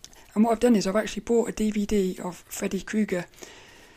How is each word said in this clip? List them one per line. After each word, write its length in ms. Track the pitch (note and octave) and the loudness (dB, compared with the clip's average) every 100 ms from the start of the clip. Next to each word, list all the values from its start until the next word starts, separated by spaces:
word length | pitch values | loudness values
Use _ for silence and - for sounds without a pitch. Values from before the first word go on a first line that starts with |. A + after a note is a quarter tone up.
| - - - | -20 -20 -6
And 100 | G#3 | 2
what 80 | A#3 | 2
I've 80 | A3 | 4
done 160 | B3 G#3+ | 4 4
is 100 | F#3+ | 2
I've 100 | G#3+ | 0
actually 260 | G#3 - | -2 -6
bought 260 | - A#3 A3+ | 0 0 0
a 40 | |
D 180 | F#3+ G#3+ | -2 -2
V 160 | G#3 G3+ | -2 0
D 320 | G#3 F#3 F3+ | 0 0 -2
of 220 | F3+ F3 - | -10 -12 -14
Freddy 340 | - G3 F#3+ | -8 -6 -6
Krueger 440 | - A3 G3+ F3+ - - - - - - - | -4 -2 -2 -2 -6 -16 -20 -20 -20 -20 -20